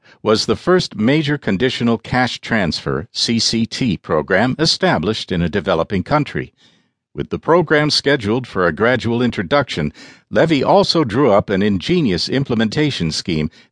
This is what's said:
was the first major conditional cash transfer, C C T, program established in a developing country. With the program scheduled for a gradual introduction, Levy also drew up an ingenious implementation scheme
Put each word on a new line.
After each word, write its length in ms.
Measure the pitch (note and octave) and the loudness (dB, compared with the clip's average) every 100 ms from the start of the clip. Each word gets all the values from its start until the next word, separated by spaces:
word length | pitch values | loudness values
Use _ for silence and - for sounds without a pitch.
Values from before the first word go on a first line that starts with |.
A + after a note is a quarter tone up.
| _ - | _ -6
was 240 | G#2+ G#2+ | 0 0
the 120 | - G2+ | 0 -2
first 400 | E3+ F3+ - - | 2 2 0 -2
major 400 | A2+ D#3 C#3+ D3 | 2 2 0 -2
conditional 600 | - F#2 B2 - A#2+ A2+ | -2 0 0 0 0 0
cash 440 | - B2+ B2+ - | -2 -2 -2 -4
transfer, 680 | - A2+ E2+ - D2 C2 - | -4 -2 -2 -4 -4 -6 -6
C 260 | - - A2+ | -6 -2 0
C 260 | - A2+ | 0 -2
T, 300 | A2+ - C3 | -4 -2 -2
program 640 | E2 - D#2 C#2+ F#2 B2+ B2+ | -2 -2 -2 2 0 0 0
established 720 | D#3+ - F#3 B2+ A2+ A2 - | -2 0 0 0 -2 -4 -4
in 100 | F2+ | -2
a 60 | E2+ | 0
developing 560 | G2+ F2 E2 E2+ G2 | -2 0 0 0 -4
country. 500 | - D3+ - D2+ B1+ _ _ _ _ _ _ | 0 -2 -2 -6 -10 _ _ _ _ _ _
With 160 | D2 - | -12 -8
the 100 | F2 | -6
program 500 | - F3 D#3 D3+ D3+ | 2 2 4 2 2
scheduled 580 | - C#3 C#3+ G2+ D3+ - | 0 0 0 0 -2 -2
for 180 | G2 | 0
a 80 | F2 | 0
gradual 480 | D#2 A2+ A#2+ A2+ A#2 | 2 0 2 0 0
introduction, 720 | B2 A2 F2+ C#3+ C#3 - D2 - - - - | 0 -2 0 0 0 -4 -4 -6 -20 -20 -2
Levy 340 | G2+ E3 C#3+ | 2 4 2
also 400 | - F#3 F#3 E3+ | 4 4 4 0
drew 280 | A#2+ A#2 C3 | 0 2 4
up 180 | G2+ G#2 | 4 2
an 120 | F#2+ | 0
ingenious 640 | G#2 F#2+ - F3+ B2 F2 - | 2 0 0 0 2 0 -2
implementation 840 | C3 C#3 A2+ A2 D3 D3+ - D#2+ | -2 0 0 0 0 -2 -2 -4
scheme 380 | - - D#2 D2+ - _ | -4 -4 -2 -2 -6 _